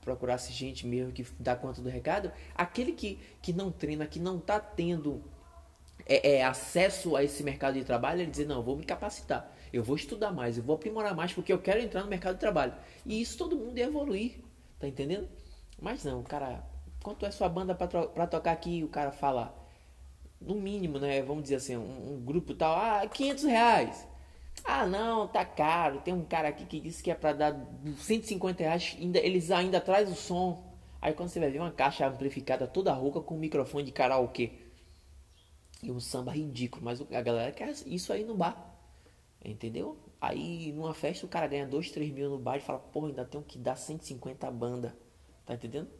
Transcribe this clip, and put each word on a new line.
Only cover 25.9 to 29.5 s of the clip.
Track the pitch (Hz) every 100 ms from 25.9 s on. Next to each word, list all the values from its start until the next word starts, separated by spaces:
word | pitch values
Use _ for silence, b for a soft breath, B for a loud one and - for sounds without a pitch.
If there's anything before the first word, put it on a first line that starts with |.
| 139
tem | -
um | 180 156
cara | 165 156
aqui | 147 -
que | 156
disse | 151 165
que | -
é | 165
pra | 156
dar | 143 151 143 123 - 143 143
cento | - 226
e | 220
cinquenta | 196 185 180
reais, | 160 170 175 -
ainda, | 175 180
eles | - 185 165